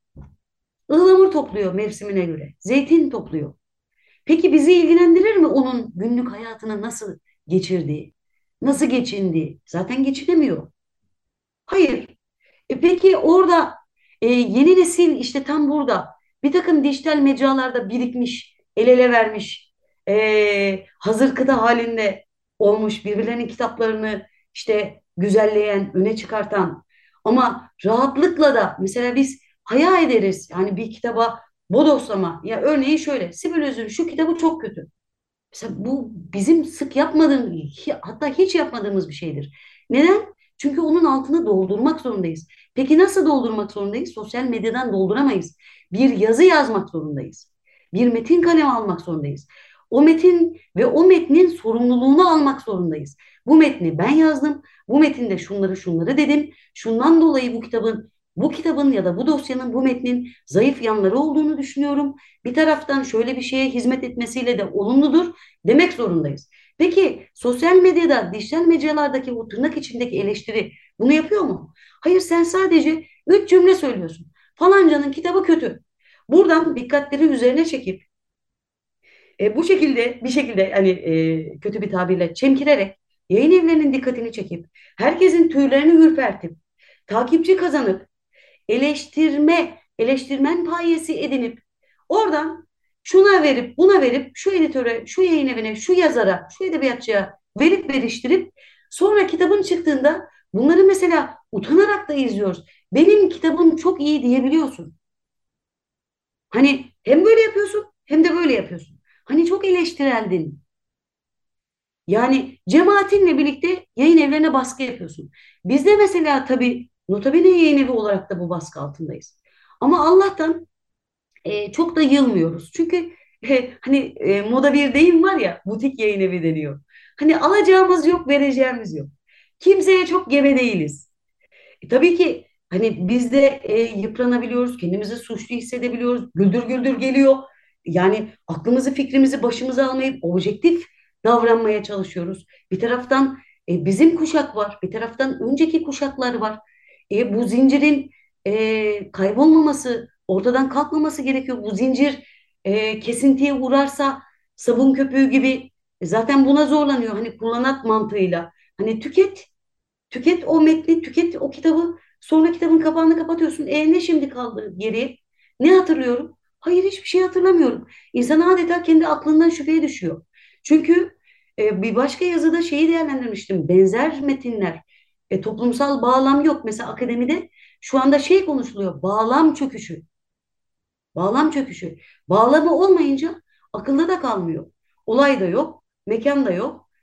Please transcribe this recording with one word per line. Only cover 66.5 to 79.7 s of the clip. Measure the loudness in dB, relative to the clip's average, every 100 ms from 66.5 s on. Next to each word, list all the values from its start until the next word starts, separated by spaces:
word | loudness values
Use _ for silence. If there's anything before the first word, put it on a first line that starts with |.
| _ _ -2
Peki | 0 2 0 -2 -16
sosyal | _ -6 -2 4 6
medyada, | 6 4 2 0 -2
dijital | -8 -6 0
mecralardaki | 2 2 0 -2 -2 -4 -6
o | -10 -10
tırnak | -4 -4 -4
içindeki | -10 -8 -6 -4
eleştiri | -6 -6 -8 -8 -8 -14 _ -2
bunu | 2
yapıyor | 2 0 -2
mu? | -2 -6 -14 _ _ _
Hayır, | 0 0
sen | 2 0
sadece | 0 0 2 2 2 -2 -8 _ 2
üç | 2 6
cümle | 6 6
söylüyorsun. | 4 0 -6 -8 -12 -20 _ _
Falancanın | 0 4 6 6 2 -2
kitabı | -6 -4 0
kötü. | 2 0 -2 -10 _ _ _ _ 2
Buradan | 4 6 2 0 -4
dikkatleri | -2 -2 -2 0
üzerine | 2 2 2 2
çekip, | -2 -4 -10 -12 _ _ _ _ _ _ _ _ _ _ _ _ _ -6
e, | -2 -2
bu |
şekilde, | 0